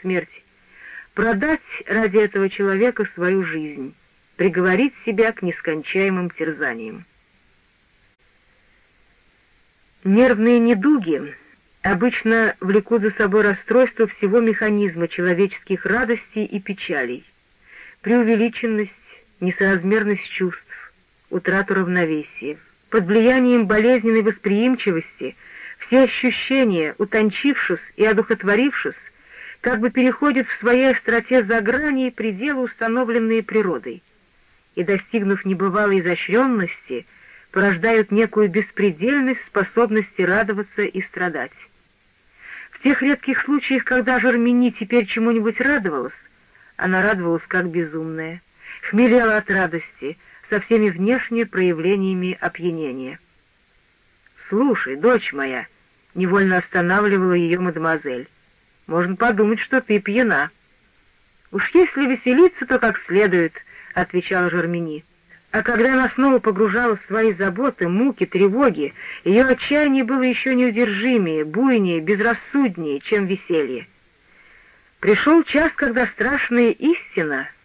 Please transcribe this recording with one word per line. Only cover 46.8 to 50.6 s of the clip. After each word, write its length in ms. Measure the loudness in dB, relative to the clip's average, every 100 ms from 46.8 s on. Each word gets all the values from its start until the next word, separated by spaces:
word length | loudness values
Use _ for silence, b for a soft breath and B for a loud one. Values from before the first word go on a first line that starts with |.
| -2 0
радовалась 420 | 0 0 0 -2 -2
как 220 | -4 -2
безумная, 720 | -4 -4 -6 -8 -8 -10 -12 _ _ B B -2
хмелела 480 | 2 4 4 4 0
от 120 | 0
радости, 680 | -2 -2 -4 -10 -12 -12 -12 b b -6
со 120 | -6